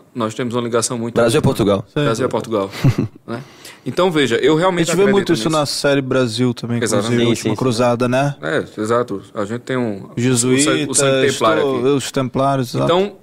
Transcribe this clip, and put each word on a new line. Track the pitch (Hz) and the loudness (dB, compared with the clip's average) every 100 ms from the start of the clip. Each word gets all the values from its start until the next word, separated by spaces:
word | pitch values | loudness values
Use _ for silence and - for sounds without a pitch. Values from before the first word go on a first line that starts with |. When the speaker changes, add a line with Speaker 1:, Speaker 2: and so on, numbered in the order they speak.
| - | -14
Speaker 1:
nós | 123 110 | -6 -6
temos | 107 123 | -4 -4
uma | 120 | -4
ligação | 120 117 110 123 | -2 -2 -2 -4
muito | 117 | -2
Speaker 2:
Brasil | 113 117 143 | 2 2 4
é | |
Speaker 1:
profunda. | 147 131 101 98 | 2 2 2 2
Speaker 2:
Portugal. | - | 0
Speaker 3:
Sim. | - | -2
Speaker 1:
Brasil | 147 113 127 | 0 0 -2
é | |
Portugal, | 117 110 110 98 - 139 104 | -2 -2 -2 -4 0 2 2
<laughs> | 117 - - | -2 -8 -12
né? | 117 139 - - - - | -10 -12 -20 -20 -12 -6
Então, | 123 185 | 0 2
veja, | 156 127 117 | 2 2 2
eu | 127 156 | 4 4
realmente | 185 175 170 | 2 0 0
Speaker 3:
A | |
gente | 170 | 2
vê | |
Speaker 1:
acredito | 202 | 4
Speaker 3:
muito | 202 180 | 2 2
isso | 165 170 | 0 0
Speaker 1:
nisso. | 156 | 0
Speaker 3:
na | 143 | -2
série | - 147 139 | -2 0 0
Brasil | 131 131 127 110 127 | 0 0 0 0 0
também, | 120 117 120 | -2 -4 -2
Speaker 1:
Exatamente. | 110 104 107 | 0 0 0
Speaker 3:
inclusive, | 120 | 0
Speaker 2:
Sim, | 117 | 2
Speaker 3:
Última | 110 110 | 0 -2
Speaker 2:
sim, | |
sim. | 113 | -2
Speaker 3:
Cruzada, | 127 113 123 120 123 | 0 2 0 2 0
né? | 127 143 143 | 0 0 -2
Speaker 1:
É, | 151 156 87 - | -4 -4 -4 -6
exato. | 107 120 120 98 - | -2 0 0 -6 -8
A | 113 | -8
gente | 101 117 | -6 -6
tem | 120 131 | -4 -4
um, | 120 98 | -2 -6
o | |
sangue, | - - | -8 -2
o | |
Speaker 3:
Jesuítas, | 120 127 123 127 147 135 143 123 | 0 2 2 2 2 0 -2 -2
Speaker 1:
sangue | 139 135 135 | 0 2 0
templário | - 113 107 | 2 2 2
Speaker 3:
to-, | 139 131 | 0 0
Speaker 1:
aqui. | 127 | 0
Speaker 3:
os | 143 - | 0 -2
templários, | - 127 - 135 135 123 | -4 -4 -2 0 0 -2
exato. | 135 | -2
Speaker 1:
Então, | 135 170 202 196 | 0 2 0 -6